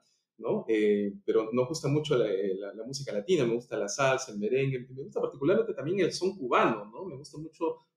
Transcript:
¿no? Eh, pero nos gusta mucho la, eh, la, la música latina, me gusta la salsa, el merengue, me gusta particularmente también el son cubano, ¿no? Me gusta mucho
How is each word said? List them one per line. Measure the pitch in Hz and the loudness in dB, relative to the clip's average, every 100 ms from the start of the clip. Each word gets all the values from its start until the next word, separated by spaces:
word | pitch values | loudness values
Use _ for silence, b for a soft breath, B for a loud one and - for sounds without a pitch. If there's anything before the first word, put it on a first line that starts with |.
| b b _ - | b b _ -8
¿no? | 113 202 - | -2 -2 2
Eh, | 110 107 104 101 101 - | 4 6 4 2 -2 0
pero | 110 110 | 2 2
nos | 123 127 | 0 0
gusta | 156 147 | -2 0
mucho | 151 147 127 | 0 2 2
la, | 107 | 4
eh, | 95 101 95 | 2 0 -2
la, | 101 | -6
la | 101 | -10
música | 117 139 107 | -10 -8 -4
latina, | 104 104 175 117 | -4 2 2 2
me | 120 | 0
gusta | - 110 | -2 -4
la | 101 | -2
salsa, | 143 135 131 - | 0 2 2 -2
el | 104 | -4
merengue, | 107 131 135 127 - | 0 0 0 -2 -8
me | 131 | -14
gusta | 180 - | -8 -4
particularmente | 156 139 143 220 - | -4 0 2 4 2
también | 135 139 196 | -4 -2 0
el | 165 | 0
son | - 185 202 | 0 -4 -2
cubano, | 120 190 185 110 104 | 0 2 4 0 -8
¿no? | 123 190 | -12 -12
Me | 135 | -12
gusta | 151 151 | -14 -14
mucho | 160 - 165 160 B | -14 -4 -4 -4 B